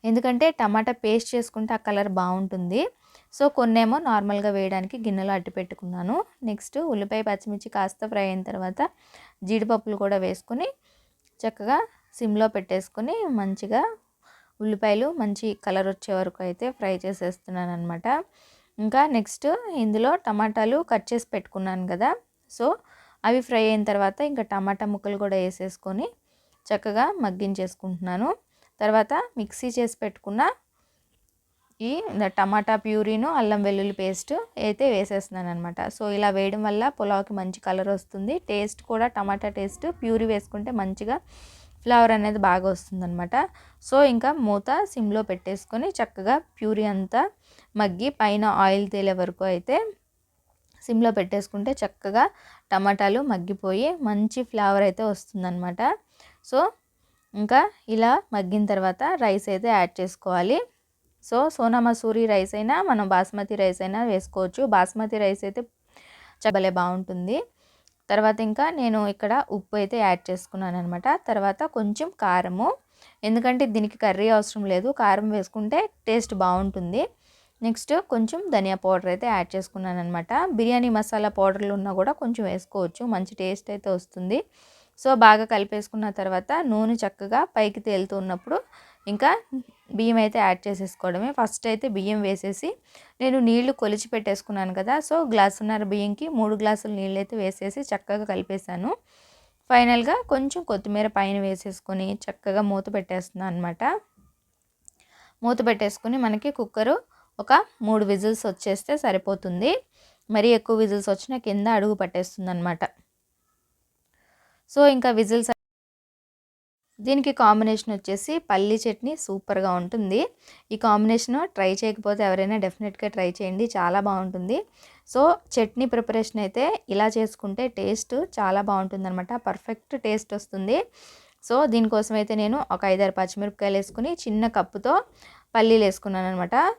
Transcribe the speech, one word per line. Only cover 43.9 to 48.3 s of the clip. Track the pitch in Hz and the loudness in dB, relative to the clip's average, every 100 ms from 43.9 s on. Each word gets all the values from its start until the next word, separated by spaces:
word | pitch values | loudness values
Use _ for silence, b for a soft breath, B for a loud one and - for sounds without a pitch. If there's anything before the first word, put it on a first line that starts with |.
| 269 285 | 6 6
ఇంకా | 233 254 311 220 | 6 0 0 0
మూత | 202 202 302 392 | 0 0 -2 -2
సిమ్లో | - 214 214 214 | -2 0 0 -2
పెట్టేసుకొని | 185 - 196 - 220 339 359 | -6 -6 -8 -6 -6 -6 -4
చక్కగా | 226 - 190 277 - _ | -6 -4 0 0 -2 _
ప్యూరీ | 214 214 214 | -2 0 0
అంతా | 196 190 233 370 _ b b b 208 | -2 -2 0 -2 _ b b b -2
మగ్గి | 208 180 254 285 | -2 0 -4 0
పైన | 214 | 0